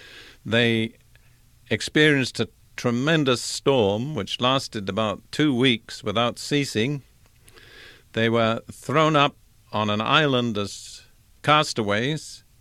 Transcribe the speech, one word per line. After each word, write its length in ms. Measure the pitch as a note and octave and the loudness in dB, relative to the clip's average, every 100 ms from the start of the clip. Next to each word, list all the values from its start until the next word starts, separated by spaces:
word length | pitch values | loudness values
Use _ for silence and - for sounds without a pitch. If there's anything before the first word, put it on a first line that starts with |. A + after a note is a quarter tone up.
| - - - - - | -20 -20 -20 -16 -2
They 480 | A2+ A#2+ A2+ A2+ - _ _ _ _ _ _ - | 2 2 2 -2 -8 _ _ _ _ _ _ -6
experienced 720 | A2 - D#3 D3+ C#3+ B2 - | -4 0 4 4 4 0 -4
a 80 | A2+ _ _ - | -6 _ _ -6
tremendous 640 | B2 A#2+ C#3 E3 C3+ A#2+ | -2 0 2 2 2 0
storm, 720 | - - - C3+ G2+ G#2 C3 | -2 -4 2 4 4 2 -2
which 260 | D3+ F#2+ - | -6 -6 -2
lasted 480 | B2 C3+ - A#2 G2 | 0 0 -2 -8 -6
about 320 | G2 A2 F#2+ - | -2 -2 -4 -6
two 240 | - D3+ | -2 0
weeks 480 | B2 C3 A2+ - - | 2 2 2 -4 -10
without 360 | A2 G2+ A#2+ G#2+ | -4 0 -2 -4
ceasing. 640 | - D3 C#3 G#2+ A#2 D3 - _ - _ - - - - - - _ | -4 -2 -2 -2 -2 -4 -10 _ -20 _ -20 -20 -20 -20 -20 -20 _
They 160 | - A2+ | -2 0
were 320 | A#2 A2+ A2+ - | 2 2 -2 -8
thrown 440 | - - C3+ D#3 D3+ | -14 -4 0 2 2
up 200 | C#3+ - _ _ _ | 0 -2 _ _ _
on 200 | G#2 G#2+ | -2 -2
an 100 | G#2 | 0
island 560 | A2 C#3+ D3+ B2+ A#2+ G2+ | 2 2 2 2 0 -4
as 460 | G2+ - - - - _ _ _ | -6 -10 -16 -20 -20 _ _ _
castaways, 1000 | - D3+ D3+ - G#2 G2+ B2+ D3+ - - _ _ | 2 2 2 -2 0 0 -2 -4 -10 -18 _ _